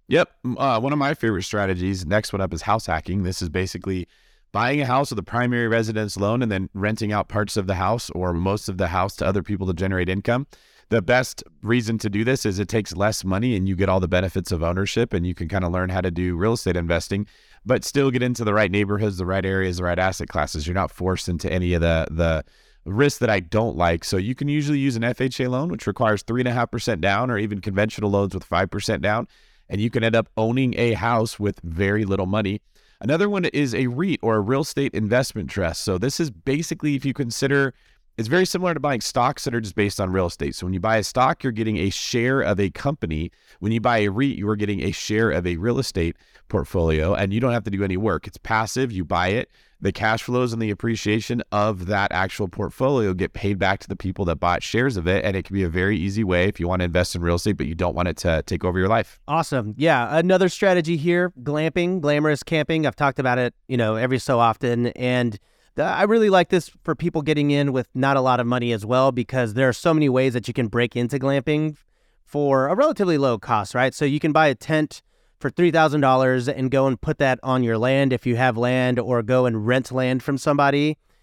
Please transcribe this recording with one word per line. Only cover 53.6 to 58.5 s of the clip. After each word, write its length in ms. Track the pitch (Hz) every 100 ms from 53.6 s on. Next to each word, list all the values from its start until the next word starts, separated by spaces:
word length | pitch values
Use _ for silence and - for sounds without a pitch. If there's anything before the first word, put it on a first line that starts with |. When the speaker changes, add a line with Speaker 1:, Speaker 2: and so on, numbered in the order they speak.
| 95 98
Speaker 1:
to 80 | -
the 80 | 95
people 280 | 92 87 87
that 100 | 80
bought 260 | 87 87
shares 340 | - 110 135 101
of 120 | 85
it, 160 | 95
and 100 | 101 92
it 80 |
can 100 | -
be 100 | 98
a 40 | 87
very 300 | 90 98 98
easy 240 | 98 104
way 220 | 98 87
if 160 | 98 -
you 80 | 85
want 120 | 92
to 40 |
invest 320 | 87 87 87 87
in 60 |
real 120 | 85
estate, 220 | 85 107 87
but 100 | 69
you 80 |
don't 220 | 82 87 69
want 100 | 87
it 100 | -
to 260 | 90 78
take 180 | -